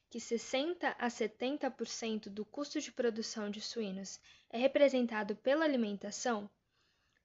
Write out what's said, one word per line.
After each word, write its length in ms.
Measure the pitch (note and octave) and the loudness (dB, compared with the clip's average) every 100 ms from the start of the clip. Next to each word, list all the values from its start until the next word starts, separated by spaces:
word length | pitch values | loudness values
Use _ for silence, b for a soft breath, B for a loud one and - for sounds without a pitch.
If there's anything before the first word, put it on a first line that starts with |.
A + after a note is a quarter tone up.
| _ | _
que 120 | A#3+ | -10
sessenta 760 | - A#3 - C4 D4+ F4 C#4 - | -4 -4 -2 -2 0 0 -2 0
a 140 | A#3+ | -4
setenta 580 | - G#3+ - B3 D4 C4 | 0 -4 -2 -4 -2 -4
por 200 | A#3+ A3+ | -4 -8
cento 420 | - A3+ A3 G#3 | -6 -4 -4 -6
do 140 | G3+ | -8
custo 360 | G#3 - C#4+ D4+ | -8 -6 -4 -4
de 120 | C#4+ | -6
produção 580 | - A#3+ A3 A3 A3+ G#3 | -2 0 0 -4 -4 -6
de 100 | G#3 | -6
suínos 600 | - - G#3 F#3+ F#3+ - - - _ | -8 -6 -4 -6 -8 -12 -18 -20 _
é 100 | - | 2
representado 760 | C4 C#4+ C#4+ C4 A#3+ G#3+ G#3 | 4 8 6 6 2 0 -2
pela 300 | G3+ - D4 | -2 2 4
alimentação, 840 | D#4+ C4 G#3+ G3+ G3+ - B3 A3 G3+ _ _ _ _ _ _ _ | 4 4 2 -2 -8 -4 0 -2 -4 _ _ _ _ _ _ _